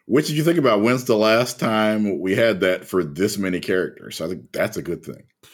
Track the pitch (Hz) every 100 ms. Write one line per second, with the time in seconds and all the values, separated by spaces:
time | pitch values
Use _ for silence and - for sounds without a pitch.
0 | - 127 156 151 156 170 131 104 113 131
1 | 123 107 107 113 123 - 117 110 107 107
2 | 104 78 92 101 113 95 92 92 - 92
3 | 78 71 107 101 95 90 92 92 80 -
4 | - - 82 92 - - 104 90 85 82
5 | - - _ _ -